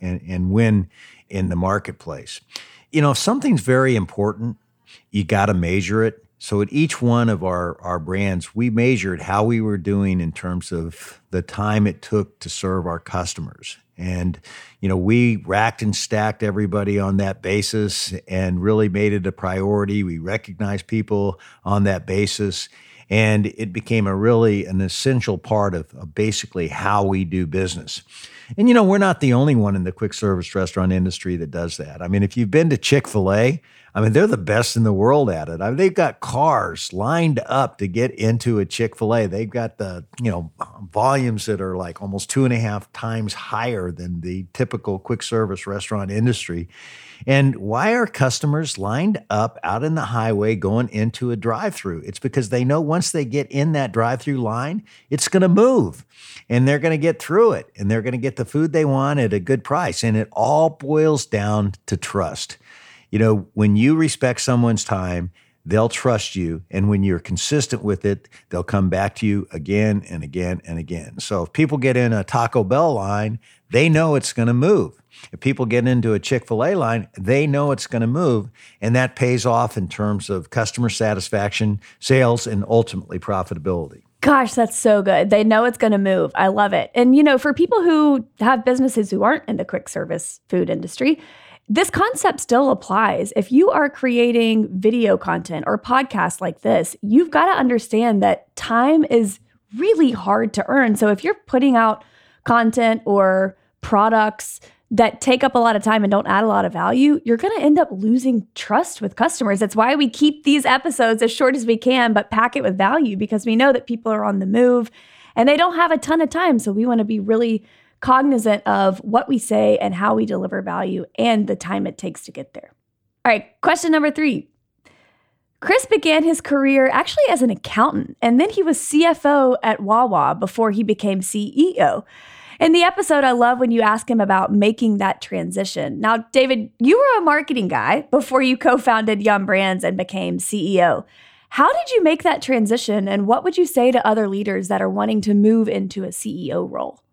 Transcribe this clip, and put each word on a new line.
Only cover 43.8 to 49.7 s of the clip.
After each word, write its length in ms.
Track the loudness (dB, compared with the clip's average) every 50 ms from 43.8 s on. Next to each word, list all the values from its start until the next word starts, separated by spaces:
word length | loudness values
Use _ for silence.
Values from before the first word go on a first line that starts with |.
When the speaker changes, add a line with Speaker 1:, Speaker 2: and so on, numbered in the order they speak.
| -6 -6
Speaker 1:
than 300 | -8 -8 -10 -10 -8 -8
the 260 | -8 -8 -8 -10 -10 -8
typical 480 | -6 -4 -4 -4 -6 -8 -6 -6 -8 -6
quick 240 | -6 -8 -8 -6 -6
service 420 | -4 -2 -2 -2 -4 -6 -8 -10
restaurant 460 | -10 -10 -10 -8 -8 -6 -6 -6 -4
industry. 560 | -2 0 0 0 0 -2 -6 -8 -8 -8 -10 -12 _ -20 -20 -20 -20 -20 -20 -20 -20 -8 -2
And 300 | 0 2 4 4 2 0
why 400 | -2 -4 -4 -4 -2 0 0 0
are 100 | 0 -2
customers 720 | -2 0 0 0 0 0 -2 -2 -2 -2 -2 -4 -6 -8
lined 460 | -6 -6 -4 -2 -2 -2 -2 -2 -4 -4 -4
up 280 | -2 -2 -2 -2 -6 -6 -6
out 220 | -4